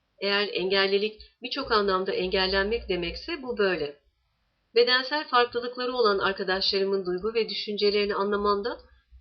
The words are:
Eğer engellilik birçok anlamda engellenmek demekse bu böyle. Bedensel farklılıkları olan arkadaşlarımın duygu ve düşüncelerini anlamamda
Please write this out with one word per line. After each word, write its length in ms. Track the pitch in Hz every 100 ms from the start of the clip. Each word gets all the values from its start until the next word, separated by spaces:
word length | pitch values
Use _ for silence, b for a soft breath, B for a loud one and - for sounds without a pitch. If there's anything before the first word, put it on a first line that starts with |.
| _ -
Eğer 280 | 196 202 208
engellilik 680 | - 180 196 196 196 214 - B B
birçok 300 | - 285 269
anlamda 400 | 220 202 185 190
engellenmek 760 | - 185 190 185 196 196 233 -
demekse 540 | 180 170 170 - 330
bu 160 | 254 208
böyle. 380 | 196 170 147 - _ _ _ _ _ _ _
Bedensel 540 | 226 240 254 262 294 302
farklılıkları 640 | 247 240 240 240 247 247
olan 260 | 247 220 196
arkadaşlarımın 880 | 170 196 185 190 - 196 196 196 180
duygu 280 | 180 208
ve 140 | 226 214
düşüncelerini 640 | 202 - 202 208 208 202
anlamamda 640 | 180 202 202 208 202 202 - b b b -